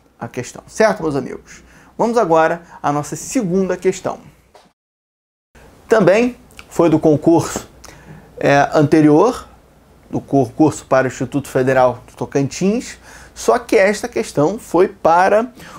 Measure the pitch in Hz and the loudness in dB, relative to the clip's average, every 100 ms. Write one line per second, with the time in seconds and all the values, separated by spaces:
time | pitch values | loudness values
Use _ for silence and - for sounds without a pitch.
0 | _ - 117 - 120 - - - 220 196 | _ -16 -14 -12 -14 -16 -8 -2 0 0
1 | 160 139 - - - - - - - - | -4 -4 -6 -12 -18 -20 -20 -20 -14 -4
2 | 220 233 185 160 160 170 - - - 147 | -2 0 2 2 2 -2 -12 -8 -4 -4
3 | 143 151 - 269 190 185 185 - 190 185 | -6 -10 -6 -4 -2 -2 -2 -2 -4 -4
4 | - - - _ _ - _ _ _ _ | -6 -10 -16 _ _ -20 _ _ _ _
5 | _ _ _ _ _ - - - - 220 | _ _ _ _ _ -20 -20 -16 -2 2
6 | 175 208 247 - - - - - 170 156 | 4 2 0 -4 -18 -20 -8 -2 2 2
7 | 160 147 160 165 - - - - - - | 2 2 2 2 0 -8 -12 -20 -20 -20
8 | - - - - 143 143 139 160 143 160 | -20 -20 -20 -4 0 2 2 2 2 4
9 | 151 147 220 247 - _ _ _ _ _ | 4 4 2 -2 -12 _ _ _ _ _
10 | - - - 139 117 117 151 - - 131 | -12 -10 -2 -2 0 0 0 0 -2 0
11 | 131 - 131 143 - 135 127 131 127 117 | 0 -4 -8 -8 -4 -2 0 2 2 0
12 | - - 123 139 135 - 185 233 - - | -12 -12 -6 -4 -4 -4 -2 -2 -6 -16
13 | - - - - - 233 - 277 285 - | -20 -20 -20 -6 -2 -2 0 2 2 0
14 | 247 226 220 - 151 220 - 170 202 - | -6 -8 -6 -2 -2 -4 -2 0 0 0
15 | 160 170 190 208 240 - - | 2 2 2 0 -2 -10 -20